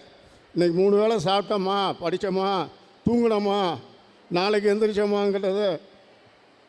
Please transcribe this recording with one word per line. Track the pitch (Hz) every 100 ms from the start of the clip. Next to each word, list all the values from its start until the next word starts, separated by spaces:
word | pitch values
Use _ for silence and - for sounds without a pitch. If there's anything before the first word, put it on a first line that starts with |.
| - - - - _
இன்னைக்கு | 165 175 170
மூணு | 202 202
வேளை | 220 220
சாப்பிட்டோமா, | 170 202 202 208 190 202 185 -
படிச்சோமா, | 170 180 196 190 196 190 139 - - - 214
தூங்குனோமா, | 240 233 208 202 202 180 127 - - - - -
நாளைக்கு | 175 196 214 208 208
எந்திரிச்சோமாங்கிறத | 214 202 208 202 202 196 196 202 202 151 - - - - - _ _ _